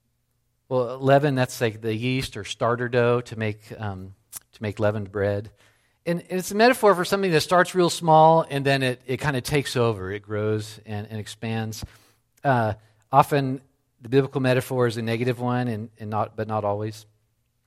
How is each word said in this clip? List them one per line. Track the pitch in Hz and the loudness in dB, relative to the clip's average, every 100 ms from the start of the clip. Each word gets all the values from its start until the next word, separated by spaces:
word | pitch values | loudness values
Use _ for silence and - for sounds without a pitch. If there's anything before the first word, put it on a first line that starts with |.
| _ _ _ _ _ _ - | _ _ _ _ _ _ -4
Well, | 127 117 131 | -2 -2 -2
leaven, | 135 139 147 | 4 4 4
that's | 131 127 - | 0 -2 -2
like | 117 107 | -4 -2
the | 113 110 | -4 -4
yeast | 123 131 135 110 | -2 -2 -4 -8
or | |
starter | 98 - 117 120 123 | -12 -2 0 0 0
dough | 120 120 120 | 2 2 2
to | 120 110 | -2 -6
make, | 110 110 - - | -6 -6 -10 -10
um, | 107 95 95 95 _ - _ | -8 -8 -14 -20 _ -20 _
to | - | -10
make | 107 101 | -8 -2
leavened | 104 107 98 | 0 -2 -4
bread. | 104 101 101 104 - _ _ _ _ - | -2 -2 -2 -6 -16 _ _ _ _ -6
And, | 175 - | -6 -4
and | 185 | -8
it's | 180 | -4
a | 202 | 4
metaphor | 240 254 214 | 4 6 4
for | 180 | 4
something | 175 196 190 | 2 0 2
that | 156 | 0
starts | - 180 180 | 2 2 2
real | 180 175 | 2 0
small | - 165 156 160 165 151 | 0 4 8 8 6 2
and | 139 | -2
then | 139 135 | 0 2
it, | 131 123 - | 0 -2 -6
it | 123 | -4
kind | 151 131 | -2 -2
of | |
takes | - 147 131 131 | -2 -2 -2 0
over. | 117 104 92 | 0 0 -6
It | 104 | -8
grows | 101 104 107 107 107 - 107 | -6 -4 -2 -2 -4 -14 -10
and, | 107 104 | -10 -8
and | 110 | -10
expands. | 101 - 113 113 110 110 - - _ _ _ _ | -12 -10 -6 -6 -6 -8 -14 -18 _ _ _ _
Uh, | 143 123 110 107 _ _ _ | 0 2 0 -4 _ _ _
often | 135 139 143 135 135 _ _ _ _ | 2 4 2 0 -4 _ _ _ _
the | 117 | -2
biblical | 135 135 143 | 0 2 0
metaphor | 127 127 - 127 120 | 0 0 0 0 0
is | 113 | -2
a | |
negative | 113 117 123 117 | -4 -2 -2 -2
one, | 123 123 123 | -2 -2 -2
and, | 107 117 - | -4 -8 -12
and | 107 | -8
not, | 107 107 - | -4 -4 -6
but | 107 | -4
not | 107 | -2
always. | 104 101 110 107 - _ _ _ _ _ | -2 -2 -6 -10 -18 _ _ _ _ _